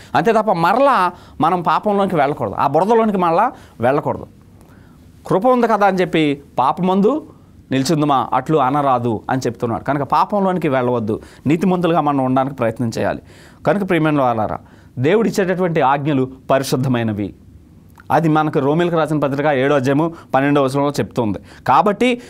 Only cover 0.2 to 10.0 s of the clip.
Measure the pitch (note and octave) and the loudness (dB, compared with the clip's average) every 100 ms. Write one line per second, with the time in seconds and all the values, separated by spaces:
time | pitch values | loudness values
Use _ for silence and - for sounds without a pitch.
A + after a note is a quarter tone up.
0.2 | F3+ A3 G#3+ E3+ E3+ A3+ C#4 A3+ F3+ - | 2 2 0 0 2 2 2 2 0 -4
1.2 | - - D#3 F3+ E3+ E3 G#3+ G3+ G3 E3+ | -16 -4 -2 0 0 0 0 0 0 2
2.2 | C#3 D3 A2 - C#3 D3+ G3 A3+ A3 F#3 | 0 0 -4 -2 0 2 2 2 2 0
3.2 | F3 E3 A#3+ - - - A#2 C#3 C3 - | 0 0 0 -4 -18 -4 0 0 -2 -8
4.2 | - - - - - - - - - - | -10 -20 -20 -20 -20 -20 -20 -20 -20 -20
5.2 | - F3+ B3 B3 A#3 G#3+ G3+ F#3+ E3+ E3+ | -2 0 2 2 2 2 2 2 0 2
6.2 | D3+ C#3 - - C3 D#3 F#3 F#3+ G3+ D4+ | 0 -2 -6 -2 0 0 0 2 2 0
7.2 | - - - - - C3 B2+ D3+ D3 C3+ | -6 -20 -20 -20 -4 -2 0 0 0 0
8.2 | A2+ B2+ C3 D#3 B2+ D3 C#3 B2+ A#2+ G#2+ | 0 -4 0 0 2 0 0 0 0 -4
9.2 | - C3 - - A#2 A2 - C#3+ | -4 -4 -4 -4 -4 -4 -4 -4